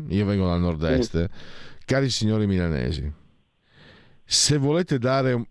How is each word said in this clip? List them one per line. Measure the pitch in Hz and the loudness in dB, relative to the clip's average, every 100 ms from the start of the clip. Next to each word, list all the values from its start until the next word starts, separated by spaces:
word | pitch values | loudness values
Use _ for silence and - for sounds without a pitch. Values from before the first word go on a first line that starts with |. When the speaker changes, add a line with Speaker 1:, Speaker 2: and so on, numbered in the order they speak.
| 151 | -2
Speaker 1:
io | 98 101 | 0 2
vengo | 101 90 | 2 2
dal | 87 | 2
nord-est, | 87 78 80 127 117 82 | 0 0 0 0 0 0
Speaker 2:
Sì. | 85 - - - - - | -2 -4 -14 -16 -16 -10
Speaker 1:
cari | - 131 135 | -2 0 0
signori | - 107 110 104 | 0 0 2 2
milanesi, | 92 87 73 62 73 71 73 - _ _ _ _ - - - - - | 2 0 0 -2 -4 -6 -8 -16 _ _ _ _ -20 -20 -20 -20 -20
se | - - - 147 | -2 0 2 2
volete | 135 165 180 139 | 2 0 0 0
dare | 123 135 131 | 0 2 2
un, | 120 - | 0 -4